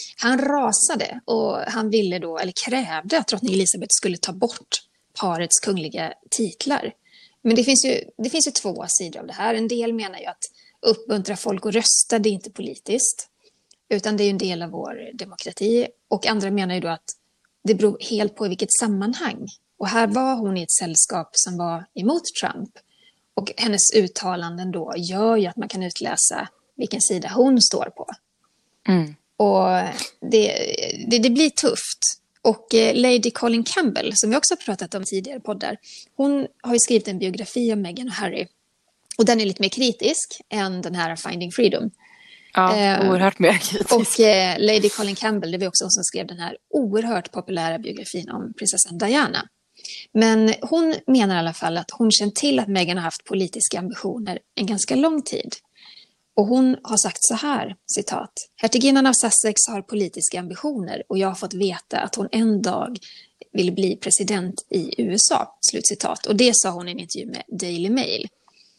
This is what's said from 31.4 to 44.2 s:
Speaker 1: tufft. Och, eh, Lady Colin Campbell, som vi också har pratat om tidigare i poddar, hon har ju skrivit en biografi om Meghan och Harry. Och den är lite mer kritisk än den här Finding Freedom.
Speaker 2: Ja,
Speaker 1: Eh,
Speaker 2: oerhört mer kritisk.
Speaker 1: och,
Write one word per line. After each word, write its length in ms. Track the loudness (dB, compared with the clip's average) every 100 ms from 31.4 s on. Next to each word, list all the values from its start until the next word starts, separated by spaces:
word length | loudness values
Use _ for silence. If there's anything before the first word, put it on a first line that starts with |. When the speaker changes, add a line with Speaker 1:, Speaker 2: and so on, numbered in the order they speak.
| 4
Speaker 1:
tufft. 500 | 4 0 0 -4 -2 -2 -4 _ _
Och, 320 | 2 2 2
eh, 220 | 4 4 4
Lady 360 | 4 4 2
Colin 320 | -2 0 0
Campbell, 480 | 0 0 0 0 -2 0
som 140 | 2
vi 60 | 2
också 160 | 0
har 140 | -2 -4
pratat 300 | -6 -6 -8
om 80 |
tidigare 340 | -6 -6 -6 -10
i 40 |
poddar, 360 | -8 -6 -6 -8 -12 -20 -12 -2
hon 320 | 0 0 -2 _
har 120 | -2
ju 60 | 2
skrivit 280 | 4 2 2
en 120 | -4
biografi 540 | -4 -6 -6 -2 0
om 80 | 0
Meghan 260 | -2 -6 -8
och 60 |
Harry. 340 | -6 -6 -6 -8 _ _ _ _ _ -10 0
Och 80 | 2
den 160 | 4
är 40 | 2
lite 160 | 0
mer 80 | -2
kritisk 720 | 0 -2 0 0 -2 -6 -12 -8
än 320 | -4 -4 -4
den 140 | -6 -4
här 200 | -4 -6
Finding 360 | -8 -6 -6
Freedom. 400 | 2 2 2 -4 -8 _ _ -20 -20 _
Speaker 2:
Ja, 220 | 2 4 4
Speaker 1:
Eh, 320 | 4 4 4
Speaker 2:
oerhört 300 | 4 2 4
mer 180 | 4 4
kritisk. 360 | 0 -2 2
Speaker 1:
och, 260 | 4 4 6